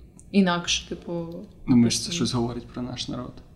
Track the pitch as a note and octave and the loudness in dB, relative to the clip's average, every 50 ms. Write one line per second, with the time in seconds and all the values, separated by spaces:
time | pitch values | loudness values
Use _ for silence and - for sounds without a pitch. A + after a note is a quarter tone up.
0 | - - - - - - - G3+ F#3+ F3+ F3 F3 F3 - - - - - F3 - | -20 -20 -20 -20 -6 2 4 4 6 6 4 0 0 -2 -2 -4 -4 -6 -10 -10
1 | - - E3+ E3+ E3+ E3 E3+ F3+ G3+ - - - - - B2+ A#2+ A#2 A#2 A#2 - | -8 -6 -6 -6 -6 -8 -10 -12 -14 -16 -18 -4 0 4 6 6 6 6 4 0
2 | - - - - B2 - - B2 A#2 B2 A#2+ A#2 A2+ - - B2 B2 B2+ A#2+ A#2+ | -4 -4 -2 -2 0 0 0 0 0 -2 -4 -6 -10 -10 -8 -8 -8 -6 -6 -8
3 | - - C3 B2+ B2 B2 - - - - - | -8 -6 -6 -8 -8 -10 -12 -16 -20 -20 -20